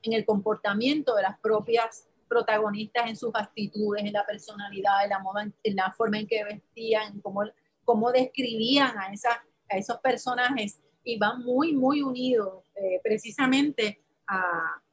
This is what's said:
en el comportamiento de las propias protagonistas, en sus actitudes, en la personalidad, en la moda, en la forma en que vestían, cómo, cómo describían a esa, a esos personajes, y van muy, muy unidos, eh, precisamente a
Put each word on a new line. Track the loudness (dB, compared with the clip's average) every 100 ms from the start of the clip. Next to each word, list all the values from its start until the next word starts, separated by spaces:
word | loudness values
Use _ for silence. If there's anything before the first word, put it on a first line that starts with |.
en | -2
el | -2 2
comportamiento | 0 0 -2 -2 0 0 0 2 2
de |
las | 0 -2
propias | 0 0 2 0 0 -6 _ _ _
protagonistas, | 0 2 2 2 -2 -4 -2 -2
en | -2
sus | -4 -4
actitudes, | -6 -6 -6 -2 -2 -2
en | -2
la | -2 -2
personalidad, | -6 -12 -14 -12 -2 2 2
en | 2
la | -2
moda, | -4 -6 -8 -4
en | -4 0
la | -2
forma | 0 0 0
en | -2
que | -4
vestían, | -4 -12 _ -10 0 0 0 -10
cómo, | -8 -4 -6 _ _ _
cómo | 2 4 4
describían | 4 2 -2 -4 0 2 4 4 0
a | -8
esa, | -2 -2 -2 _ _ _
a | -4
esos | -2 -2
personajes, | 0 0 -2 0 0 0 -4 -8 _ _ -8
y | 0
van | 0 0
muy, | 0 2 2
muy | 4 2 2
unidos, | 0 -2 2 2 0 -6 _ -6
eh, | -2 -2
precisamente | 0 -2 -4 0 4 4 4 2 -2 -2 _ _ -6
a | -2 -2 -2 -4 -8 _